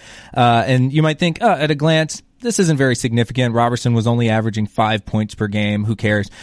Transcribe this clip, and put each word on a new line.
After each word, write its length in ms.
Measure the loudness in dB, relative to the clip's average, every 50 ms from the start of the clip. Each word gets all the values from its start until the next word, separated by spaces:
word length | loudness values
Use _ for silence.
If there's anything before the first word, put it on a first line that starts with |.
| -14 -20 -20 -20 -20 -6 -2
Uh, 300 | 2 2 4 4 2 2
and 280 | 2 2 2 2 2 2
you 100 | 2 2
might 160 | 0 0 0
think, 240 | -2 -2 -2 0 0
uh, 140 | 0 2 2
at 140 | 0 -2 -2
a 20 |
glance, 480 | 0 0 2 2 2 0 -2 -6 -12 -18 _ _ _ -6
this 180 | -4 0 0
isn't 160 | 2 2 2
very 180 | 2 2 2 0
significant. 640 | 0 -2 -2 0 0 -2 -2 -2 -2 -2 0 0
Robertson 360 | 0 0 0 0 -2 -2 0 0
was 140 | 2 2
only 240 | 2 2 2 2 2
averaging 380 | 0 0 0 -2 -2 -4 -4 -4
five 360 | -2 -2 0 0 0 -2 -4
points 300 | -4 -4 -4 -4 -4 -4
per 140 | -6 -6 -4
game. 360 | -2 -2 -2 -2 -2 -2 -2
Who 120 | -4 -4
cares? 340 | -2 -2 0 0 0 -2 -4 -10 -18